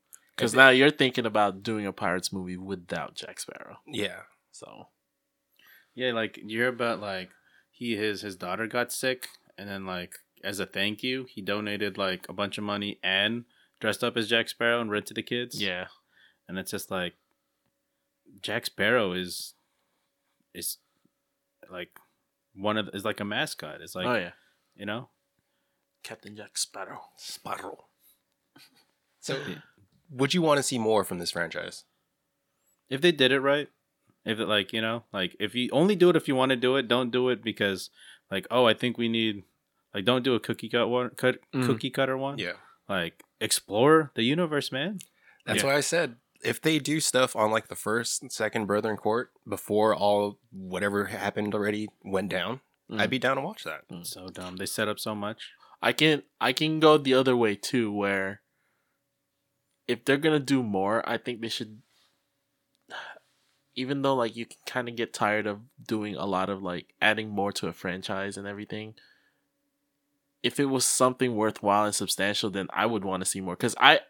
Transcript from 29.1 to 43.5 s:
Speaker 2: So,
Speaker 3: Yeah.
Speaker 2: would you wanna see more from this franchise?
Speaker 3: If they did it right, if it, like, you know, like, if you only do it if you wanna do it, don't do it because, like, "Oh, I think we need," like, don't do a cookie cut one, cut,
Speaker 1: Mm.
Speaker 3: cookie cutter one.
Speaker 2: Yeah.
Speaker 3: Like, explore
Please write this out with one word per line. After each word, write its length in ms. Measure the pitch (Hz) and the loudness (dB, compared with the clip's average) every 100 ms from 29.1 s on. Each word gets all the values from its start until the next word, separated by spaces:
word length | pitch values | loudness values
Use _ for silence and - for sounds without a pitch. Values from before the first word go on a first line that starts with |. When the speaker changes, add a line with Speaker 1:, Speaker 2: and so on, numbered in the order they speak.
| _ | _
Speaker 2:
So, 180 | - 135 143 | -8 -8 -8
Speaker 3:
Yeah. 80 | - - _ _ _ - | -12 -16 _ _ _ -10
Speaker 2:
would 240 | 127 139 | -2 0
you 80 | 180 | 2
wanna 220 | 160 143 | 4 4
see 140 | 127 127 | 2 0
more 260 | 110 107 | 2 2
from 160 | 95 90 | 2 -2
this 120 | 85 | -4
franchise? 520 | 87 82 82 85 - - _ _ _ _ _ _ _ _ _ - | -4 -4 -6 -8 -12 -18 _ _ _ _ _ _ _ _ _ -8
Speaker 3:
If 120 | 135 | 0
they 100 | 175 | 2
did 200 | 151 127 | 6 6
it 100 | 135 | 6
right, 280 | 135 143 139 _ _ _ _ _ - | 4 2 0 _ _ _ _ _ -4
if 140 | 110 | -2
it, 60 | 87 | 2
like, 240 | 104 95 | 2 2
you 80 | 113 | -2
know, 220 | 113 117 - | -2 -4 -6
like, 240 | 101 90 - | -4 -4 -2
if 140 | 107 120 | -4 -2
you 140 | 123 | 0
only 240 | 131 185 196 | 2 4 6
do 140 | 175 | 6
it 60 | 165 | 6
if 120 | - | 4
you 80 | 131 | 2
wanna 200 | 131 131 | 4 4
do 200 | 127 135 | 4 2
it, 100 | 117 | 4
don't 240 | 123 127 | 2 2
do 180 | 123 127 | 2 2
it 140 | 120 | 0
because, 460 | - 98 101 92 - _ - - - | -2 0 0 0 -8 _ -20 -20 -8
like, 160 | 98 - | -8 0
"Oh, 160 | 120 120 | 4 4
I 80 | |
think 240 | 107 123 117 | 4 0 0
we 100 | 117 | -2
need," 340 | 113 110 101 - _ _ _ _ | 0 0 -2 -10 _ _ _ _
like, 120 | 101 98 | -2 2
don't 180 | 127 | 2
do 120 | 131 117 | 4 0
a 40 | |
cookie 300 | - 113 113 | 0 -6 -2
cut 180 | 120 113 | 0 2
one, 240 | 123 123 | 0 -2
cut, 280 | - 127 127 _ | 0 0 0 _
Speaker 1:
Mm. 120 | 135 127 | -2 0
Speaker 3:
cookie 240 | 113 135 | 0 -2
cutter 280 | 139 131 131 | 0 0 0
one. 200 | 135 135 | -4 -6
Speaker 2:
Yeah. 160 | 90 - - _ - | -6 -8 -14 _ -4
Speaker 3:
Like, 360 | 98 85 - _ - | -2 -2 -8 _ -8
explore 720 | 107 | -4